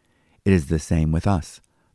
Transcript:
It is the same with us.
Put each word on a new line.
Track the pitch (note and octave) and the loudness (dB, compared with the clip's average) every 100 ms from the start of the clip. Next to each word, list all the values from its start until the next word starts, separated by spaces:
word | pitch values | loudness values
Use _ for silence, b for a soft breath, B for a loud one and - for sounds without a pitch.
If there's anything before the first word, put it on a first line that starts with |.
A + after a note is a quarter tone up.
| _ _ _ _ | _ _ _ _
It | - | 0
is | F#2+ C#2+ | 2 2
the | D#2+ | -4
same | - E2 D#2 | -2 0 0
with | D#2+ G2+ | 0 0
us. | F#2 - - _ _ _ | -2 -4 -16 _ _ _